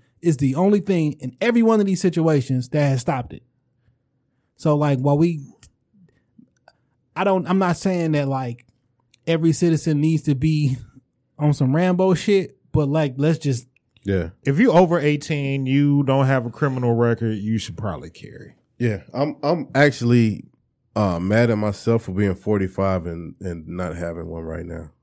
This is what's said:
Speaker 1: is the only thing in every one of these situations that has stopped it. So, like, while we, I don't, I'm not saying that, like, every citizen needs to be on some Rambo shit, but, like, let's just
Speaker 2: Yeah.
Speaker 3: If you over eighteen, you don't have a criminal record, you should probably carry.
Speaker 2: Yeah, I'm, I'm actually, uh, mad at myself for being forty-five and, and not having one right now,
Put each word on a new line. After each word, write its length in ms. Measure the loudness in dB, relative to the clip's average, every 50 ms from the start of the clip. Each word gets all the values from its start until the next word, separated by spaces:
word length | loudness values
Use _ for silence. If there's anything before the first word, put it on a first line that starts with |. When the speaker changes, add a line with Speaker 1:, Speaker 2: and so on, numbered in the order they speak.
| _ _ _ _
Speaker 1:
is 140 | -2 -2 0
the 180 | 0 0 0 0
only 240 | 2 2 2 2 2
thing 360 | 0 0 0 0 0 -2 -4
in 220 | -6 -10 -12 -6 -2
every 240 | -2 0 2 4 4
one 160 | 4 4 4
of 60 | 2
these 140 | 0 0 0
situations 680 | 0 0 0 2 2 2 2 2 0 0 -2 -2 -2 -2
that 200 | -2 0 2 2
has 120 | 0 0
stopped 320 | -2 -4 -4 -4 -6 -10
it. 100 | -14 -18 _ _ _ _ _ _ _ _ _ _ _ _ _ _ _ _ _ _ _ _ _ _ _
So, 200 | -4 -2 0 0
like, 240 | 2 2 0 0 2
while 180 | 2 2 2 4
we, 220 | 2 0 0 -4 -10 -16 -20 _ -20 -20 _ _ _ _ _ _ _ _ _ _ _ _ _ -20 -20 _ _ _ _ -20 _ _ _ _ _ _ _ _ -8
I 80 | -4 0
don't, 240 | 0 0 0 0 0
I'm 100 | 0 2
not 180 | 2 0 0
saying 360 | -2 -2 -2 -2 0 0 0
that, 160 | 0 0 0 -2
like, 380 | -4 -4 -4 -6 -10 -12 _ _ _ _ _ _ _ _ _ _ _ _ -4
every 240 | -2 -2 2 2 2
citizen 480 | 2 2 2 2 2 0 0 0 0 2
needs 220 | 2 2 2 0 0
to 120 | 0 -2
be 400 | 0 0 0 2 2 0 0 -2 -4 -8 -18 _ -20 _ _ _ _ _ _ _ -2
on 140 | 0 0 2
some 200 | 2 2 2 2
Rambo 400 | 2 2 2 2 2 2 2 2
shit, 420 | 2 2 2 2 2 0 -2 -12 _ _ _
but, 180 | 0 0 0 2
like, 260 | 0 0 0 -2 -2
let's 220 | 0 0 0 0 0
just 280 | 0 -2 -2 -4 -6 _ _ _ _ _ _ _
Speaker 2:
Yeah. 280 | -4 -2 0 0 -2 -4 -8 _ -2
Speaker 3:
If 140 | -2 2 4
you 140 | 4 6
over 260 | 6 6 6 6 2 0
eighteen, 680 | 2 0 0 0 -2 -4 -4 -2 -2 -2 -2 -2 -2
you 360 | 2 2 2 4 4 2 2 2
don't 200 | 2 2 2 2
have 200 | 2 2 0 -2
a 40 | -4
criminal 440 | -4 -2 -2 -2 -2 0 0 0 2
record, 420 | 2 2 2 2 0 -2 -4 -4
you 220 | -4 -2 -2 -2 -2
should 180 | -4 -6 -10
probably 320 | -8 -8 -8 -8 -8 -12 -18
carry. 440 | -18 -20 -20 -20 -20 -20 -20 -20 -20 _ _ _ _ -2
Speaker 2:
Yeah, 240 | -2 -2 -2 -2 -8 -10
I'm, 240 | -4 -4 -4 -4 -4 -6
I'm 260 | -2 -2 -2 -2 -4 -4 2
actually, 720 | 4 4 4 2 0 0 2 4 4 4 2 0 -4 -12 _ _ _ _ _ _ _ _ _ -2
uh, 240 | 0 0 0 0 -2
mad 300 | -2 0 2 2 2 2
at 80 | 2 0
myself 460 | -2 -4 -4 -4 -2 0 0 0 -2
for 80 | -4
being 220 | -2 0 0 0 -2
forty-five 720 | -4 -2 -2 0 0 -2 -4 -2 -2 -2 0 -2 -2 -4
and, 280 | -6 -10 -10 -12 -14 -14 -12
and 280 | -10 -10 -10 -10 -12 -12
not 280 | -8 -8 -8 -8 -8
having 300 | -8 -8 -8 -8 -10 -10
one 180 | -10 -10 -10 -10
right 200 | -10 -10 -10 -10
now, 260 | -12 -12 -14 -14 -16 _ _